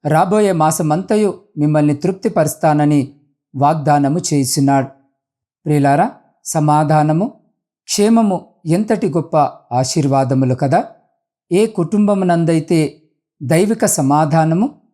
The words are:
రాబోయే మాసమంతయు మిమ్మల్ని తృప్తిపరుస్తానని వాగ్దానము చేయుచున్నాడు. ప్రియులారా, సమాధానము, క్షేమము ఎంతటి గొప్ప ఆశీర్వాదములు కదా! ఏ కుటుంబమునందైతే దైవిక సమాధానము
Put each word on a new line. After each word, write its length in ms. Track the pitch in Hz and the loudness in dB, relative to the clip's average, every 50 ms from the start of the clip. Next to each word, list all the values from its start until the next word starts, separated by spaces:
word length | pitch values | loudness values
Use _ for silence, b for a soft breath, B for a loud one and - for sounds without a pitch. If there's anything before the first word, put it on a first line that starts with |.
| - | -2
రాబోయే 460 | 147 151 156 180 180 202 214 214 196 | 0 0 0 2 2 2 2 2 2
మాసమంతయు 880 | 190 160 156 156 160 - 170 151 151 175 190 - 220 208 214 196 - - _ _ _ | 2 2 0 0 0 0 -2 -2 -2 -2 -2 -2 0 0 0 -2 -4 -6 _ _ _
మిమ్మల్ని 380 | 156 147 151 151 151 147 147 143 | -2 -2 0 2 2 2 2 0
తృప్తిపరుస్తానని 1160 | 139 - 180 185 190 - 220 - 175 156 151 151 - - 160 147 151 147 147 151 143 131 135 - _ _ _ _ _ _ _ - | 0 -2 -4 -4 -4 -6 -4 0 0 -2 -2 -2 -2 0 0 2 2 2 2 2 0 0 -4 -10 _ _ _ _ _ _ _ -4
వాగ్దానము 640 | 131 139 143 160 160 135 147 147 147 139 139 147 175 | 0 0 0 0 0 0 0 0 2 2 0 -2 -4
చేయుచున్నాడు. 680 | 127 - 151 143 139 131 - 151 139 139 139 139 127 131 - _ _ _ _ _ _ _ _ _ _ _ _ _ _ | -4 -2 -2 -2 -2 -2 -2 0 0 2 2 0 -2 -4 -10 _ _ _ _ _ _ _ _ _ _ _ _ _ _
ప్రియులారా, 460 | 160 151 147 139 139 139 147 190 247 - - _ _ _ _ _ | -2 0 2 2 2 2 2 0 -2 -4 -12 _ _ _ _ _
సమాధానము, 840 | - - 160 151 151 147 151 156 147 156 151 147 156 156 165 208 277 - _ _ _ _ _ _ _ _ _ _ | -6 -4 -2 0 2 2 2 2 2 2 2 2 2 0 -2 -2 -4 -8 _ _ _ _ _ _ _ _ _ _
క్షేమము 720 | - - - 202 220 233 233 220 202 185 165 - _ _ _ _ | -8 -2 0 2 2 2 2 2 0 -2 -4 -6 _ _ _ _
ఎంతటి 420 | 165 165 185 214 - 226 196 - 180 | -2 -2 -2 0 -2 -2 -2 -2 -2
గొప్ప 280 | 143 170 156 - - 156 143 - - - _ _ | -2 -4 -4 0 0 0 0 0 -2 -12 _ _
ఆశీర్వాదములు 840 | 120 127 131 127 - 170 139 139 139 135 135 123 135 131 131 127 127 | -4 -4 -2 -2 -2 -2 0 0 0 0 0 0 0 0 0 0 0
కదా! 280 | - 143 135 143 208 262 - - _ _ _ _ _ _ _ _ _ _ _ | -2 -2 0 0 0 -2 -4 -14 _ _ _ _ _ _ _ _ _ _ _
ఏ 140 | 175 190 220 | 0 0 0
కుటుంబమునందైతే 1400 | 220 220 - 170 160 - 208 208 202 202 190 190 180 175 165 165 160 165 165 160 - 180 160 156 143 - _ _ _ _ _ _ _ _ _ 139 | 0 -2 -4 -4 -2 0 0 2 2 0 0 0 0 0 0 2 0 0 0 0 0 0 0 0 -2 -6 _ _ _ _ _ _ _ _ _ -4
దైవిక 420 | 123 160 165 196 202 226 220 220 | -2 0 0 2 0 0 -2 -2
సమాధానము 960 | 190 - - 139 135 143 151 160 147 151 165 160 160 160 180 220 294 - _ _ _ | -2 0 0 0 0 2 0 0 2 2 0 2 2 0 0 -2 -2 -4 _ _ _